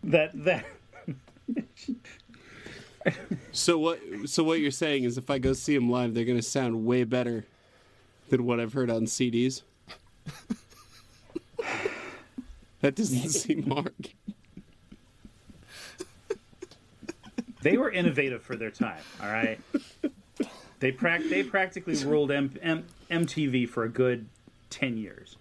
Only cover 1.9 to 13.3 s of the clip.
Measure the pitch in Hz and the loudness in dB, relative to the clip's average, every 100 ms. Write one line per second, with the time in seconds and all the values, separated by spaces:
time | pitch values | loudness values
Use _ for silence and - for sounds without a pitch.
1.9 | - - - - - - - - - - | -8 -10 -20 -20 -20 -20 -20 -18 -18 -18
2.9 | - - - - - - - - 165 160 | -2 -2 -2 -6 -8 -6 -2 2 4 4
3.9 | 170 - 101 135 - 160 165 147 131 160 | 0 -6 -8 -2 2 4 4 2 0 0
4.9 | 139 123 120 123 139 131 131 - 143 120 | 2 2 -2 -2 0 2 0 2 4 4
5.9 | 123 123 113 117 123 123 143 123 113 110 | 2 2 0 2 2 2 0 0 0 2
6.9 | 123 120 127 123 113 107 _ _ _ _ | 4 4 2 0 -2 -6 _ _ _ _
7.9 | _ _ _ - 131 120 117 113 117 123 | _ _ _ 0 2 4 0 0 0 0
8.9 | 113 113 - 123 117 127 131 - _ - | 2 0 0 2 4 2 0 -14 _ -20
9.9 | - - - - - - - - - - | -20 -20 -18 -16 -16 -10 -10 -10 -20 -20
10.9 | - - - - - - - - - - | -20 -20 -20 -14 -14 -14 -8 -6 -4 -4
11.9 | - - - - - - - - _ 139 | -6 -12 -14 -16 -16 -14 -18 -20 _ 0
12.9 | 139 220 127 143 | 2 0 0 0